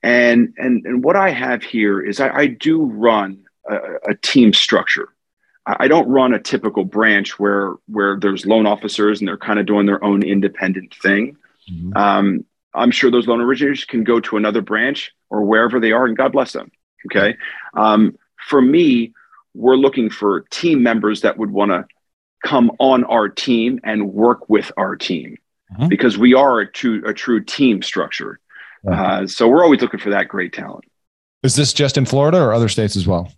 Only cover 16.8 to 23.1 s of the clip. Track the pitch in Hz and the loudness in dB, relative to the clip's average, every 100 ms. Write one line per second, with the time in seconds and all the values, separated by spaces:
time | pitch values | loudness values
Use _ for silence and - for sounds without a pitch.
16.8 | _ _ - 104 101 107 - - - - | _ _ -4 0 0 -2 -12 -16 -12 0
17.8 | 107 107 107 - _ _ - 143 127 156 | 2 4 2 0 _ _ -2 2 4 4
18.8 | 170 120 117 _ _ _ _ - 117 131 | 4 2 -2 _ _ _ _ -2 2 4
19.8 | 135 135 113 - 104 92 - - 170 151 | 2 0 -4 -2 -2 -2 -6 -6 0 2
20.8 | 120 113 104 107 107 - 110 98 101 90 | 2 2 -2 0 -2 -2 -4 -2 0 -2
21.8 | - _ _ _ _ _ - 139 120 - | -4 _ _ _ _ _ -2 2 2 2
22.8 | 135 131 120 | 2 2 2